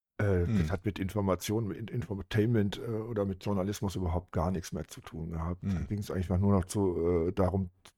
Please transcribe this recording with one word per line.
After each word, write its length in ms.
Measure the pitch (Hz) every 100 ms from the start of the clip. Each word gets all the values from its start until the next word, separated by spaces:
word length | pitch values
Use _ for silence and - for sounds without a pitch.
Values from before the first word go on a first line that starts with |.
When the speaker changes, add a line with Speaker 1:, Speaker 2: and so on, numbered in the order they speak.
| _ -
Speaker 1:
Äh, 280 | 101 92 85
Speaker 2:
Hm. 100 | 107
Speaker 1:
das 140 | 80
hat 120 | 92
mit 120 | 104 95
Information, 720 | 95 107 98 87 - 110 107
mit 100 | 87
In-, 100 | 110
Infotainment, 920 | 120 - 98 - 110 110 117 101 -
äh, 20 | 120
oder 340 | 110 113 107
mit 200 | 98 92
Journalismus 500 | 104 101 95 104 101
überhaupt 360 | 95 90 87 -
gar 180 | - 82
nichts 220 | 95 -
mehr 160 | 80 80
zu 120 | -
tun 280 | - 80 82
gehabt. 300 | 82 82 90
Speaker 2:
Hm. 100 | 101
Speaker 1:
Da 40 | 87
ging's 240 | 73 104 101
eigentlich 200 | 87 90
nur 240 | 92 101
noch 120 | 98
zu, 640 | 87 107 95 85 85 87 85
äh, 40 |
darum, 360 | 95 90 95 90 _ -